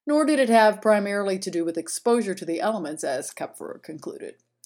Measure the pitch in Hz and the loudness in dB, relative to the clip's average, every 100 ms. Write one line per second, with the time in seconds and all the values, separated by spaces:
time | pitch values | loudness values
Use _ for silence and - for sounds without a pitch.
0 | - 302 302 294 240 226 214 202 220 208 | 0 2 4 4 4 6 6 4 4 4
1 | 202 202 196 190 190 170 165 165 160 - | 2 -2 -2 -4 -4 -4 -2 -4 -6 -4
2 | 240 240 196 185 165 165 208 220 151 156 | 2 2 0 -4 -6 -4 -2 -4 -6 -6
3 | 147 135 135 - 139 - - - - 156 | -4 -4 -6 -10 -12 -10 -14 -14 -16 -14
4 | - 71 - - _ _ | -12 -12 -14 -18 _ _